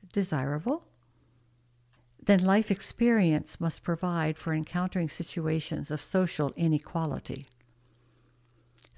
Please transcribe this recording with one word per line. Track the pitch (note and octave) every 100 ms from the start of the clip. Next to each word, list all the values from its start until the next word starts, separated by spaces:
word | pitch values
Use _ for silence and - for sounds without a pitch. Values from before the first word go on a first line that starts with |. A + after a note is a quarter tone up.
| -
desirable? | - F#3 D3 C#3 D3 G3 D#4+ - _ _ _ _ _ _ _ _ _ _ _ _ _
Then | - G3
life | F#3 G3+ A3
experience | F#3+ - - A#3 A3+ E3+ D3+ - -
must | E3 -
provide | - E3 F3+ E3+ D#3 D#3
for | -
encountering | D#3 D#3 F3+ F3+ F#3 E3
situations | - E3+ - D#3 D#3+ - D3+ D3
of | D#3
social | - F#3+ F3+ - C#3+ -
inequality. | E3 D3+ - E3 D#3+ C#3 - - - _ _ _ _ _ _ _ _ _ _ _ _ - -